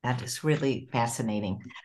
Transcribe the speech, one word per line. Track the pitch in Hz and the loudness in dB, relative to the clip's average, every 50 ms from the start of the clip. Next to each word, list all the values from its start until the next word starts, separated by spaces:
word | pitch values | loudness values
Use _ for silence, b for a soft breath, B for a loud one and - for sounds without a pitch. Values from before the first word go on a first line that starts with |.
That | - 123 127 123 120 | 0 0 0 0 -2
is | 120 - - - | -6 -6 -2 2
really | 156 151 147 147 135 123 120 - - | 2 2 4 4 2 2 0 -2 -2
fascinating. | - 120 117 113 - - 117 110 107 104 104 92 95 104 - B B B B | 2 2 2 2 0 -2 -2 0 0 0 0 -2 -4 -4 -6 B B B B